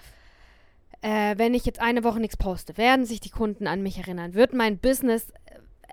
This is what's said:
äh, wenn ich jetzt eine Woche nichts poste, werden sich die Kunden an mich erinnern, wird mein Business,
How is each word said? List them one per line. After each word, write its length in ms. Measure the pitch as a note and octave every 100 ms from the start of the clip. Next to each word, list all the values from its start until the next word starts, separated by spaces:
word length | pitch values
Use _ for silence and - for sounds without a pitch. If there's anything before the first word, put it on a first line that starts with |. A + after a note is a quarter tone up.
| - - - - - - - - - -
äh, 360 | G#3+ G#3+ G#3 G#3
wenn 160 | A#3
ich 120 | B3 A#3
jetzt 160 | -
eine 240 | A#3 A#3+ A#3
Woche 160 | A3
nichts 160 | A3 -
poste, 400 | G3 F3+ - D#3
werden 280 | A#3 C4 A#3+
sich 140 | A3+
die 100 | -
Kunden 380 | - G#3+ G3+ G3
an 160 | F3+
mich 140 | G3 F#3+
erinnern, 360 | F#3 F3+ E3+
wird 200 | F#3 B3
mein 240 | B3+ A3 G3
Business, 560 | B3+ C4 C4 A3+ - - - - - - -